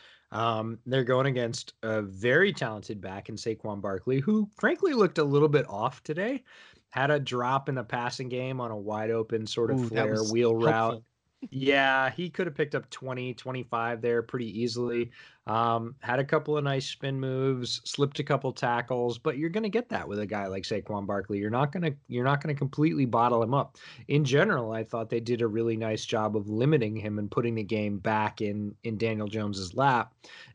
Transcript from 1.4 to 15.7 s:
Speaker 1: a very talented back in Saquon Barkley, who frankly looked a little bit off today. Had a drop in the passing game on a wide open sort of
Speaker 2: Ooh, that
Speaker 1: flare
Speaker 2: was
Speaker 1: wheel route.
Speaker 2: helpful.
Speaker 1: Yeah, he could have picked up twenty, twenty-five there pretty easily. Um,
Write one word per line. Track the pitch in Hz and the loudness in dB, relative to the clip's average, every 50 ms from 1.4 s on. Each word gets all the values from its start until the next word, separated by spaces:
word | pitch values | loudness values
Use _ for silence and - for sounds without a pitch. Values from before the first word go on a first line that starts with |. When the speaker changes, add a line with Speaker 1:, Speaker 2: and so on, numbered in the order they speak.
| 120 113 117 - - - - _ - | 0 -2 -4 -6 -10 -14 -14 _ -4
Speaker 1:
a | 110 110 110 | -2 -2 -2
very | 104 95 95 92 107 120 131 170 196 208 | -2 -4 -4 0 2 4 6 6 6 4
talented | 156 - 135 113 110 104 - - 110 98 | 2 0 -4 -6 -6 -8 -8 -10 -10 -8
back | 92 95 95 101 - - | -10 -10 -10 -10 -10 -10
in | 110 | -10
Saquon | 101 - 117 110 - - 107 104 101 | -6 -4 -4 -4 -4 -6 -6 -6 -4
Barkley, | 95 101 95 92 - 185 131 139 | -4 -4 -4 -2 -2 0 0 2
who | 139 220 214 220 208 208 - | 2 2 2 2 2 -2 -2
frankly | - 202 254 359 - 403 349 277 | 0 2 2 2 2 2 2 4
looked | 226 196 151 - 170 | 4 4 4 4 2
a | 147 | 2
little | 143 139 143 151 151 | 4 6 6 6 6
bit | 143 143 127 - | 6 4 2 0
off | 101 101 113 131 - - | -2 -2 -2 -2 -4 -6
today. | - - 151 170 202 240 277 254 - - - - - - - _ _ _ | -8 -6 -4 -2 -2 -2 -4 -4 -8 -14 -20 -20 -20 -20 -20 _ _ _
Had | - 127 135 143 | -2 0 2 4
a | 151 147 | 4 2
drop | 135 - 123 123 123 127 135 135 139 151 | 2 -2 -2 -2 0 2 0 0 0 -2
in | 135 | -4
the | 127 110 | -4 -4
passing | - 135 120 120 123 - - 131 123 | -4 -4 -2 -2 -4 -4 -6 -6 -6
game | 123 123 127 131 131 127 | -4 -4 -4 -4 -4 -4
on | 120 117 | -4 -4
a | 110 | -6
wide | 104 98 107 107 107 110 110 | -6 -6 -4 -4 -2 -2 0
open | 113 113 113 - 117 110 107 | 0 0 0 -2 -2 -4 -4
sort | 104 - 120 117 117 | -4 -2 0 0 2
of | 135 | 2
Speaker 2:
Ooh, | 131 120 113 | 0 0 0
that | |
Speaker 1:
flare | 110 113 110 107 107 | 0 0 0 2 0
Speaker 2:
was | 110 110 107 | 0 0 2
Speaker 1:
wheel | 113 117 120 113 113 | 2 4 4 4 4
route. | 113 117 110 110 | 4 4 4 4
Speaker 2:
helpful. | 113 113 113 120 113 - _ _ _ _ _ _ _ 269 - | 4 2 2 0 -4 -8 _ _ _ _ _ _ _ -14 -10
Speaker 1:
Yeah, | - 135 135 139 139 139 135 135 135 135 131 131 | -8 -2 2 4 4 6 6 4 4 4 2 0
he | - 170 180 170 | 0 -4 -6 -6
could | - - 180 | -4 -4 -4
have | 170 139 | -2 -2
picked | - 151 143 147 | -2 -2 -2 -2
up | 131 117 - | -4 -6 -8
twenty, | - - 131 131 127 127 127 127 117 | -12 -10 -8 -6 -6 -4 -6 -6 -8
twenty-five | - - 127 131 127 120 - 120 117 117 120 120 113 | -8 -8 -8 -6 -6 -6 -4 -2 -2 -2 -2 -2 -2
there | 117 120 117 117 | 0 2 2 0
pretty | 117 - - 123 117 110 92 113 | 0 -2 -4 -4 -4 -4 -4 -2
easily. | 120 117 113 120 123 117 120 120 117 117 - - - - - _ _ | -2 -2 -2 -2 -2 -2 0 -2 -2 -4 -8 -14 -20 -20 -20 _ _
Um, | - 110 113 117 117 | -2 0 2 2 2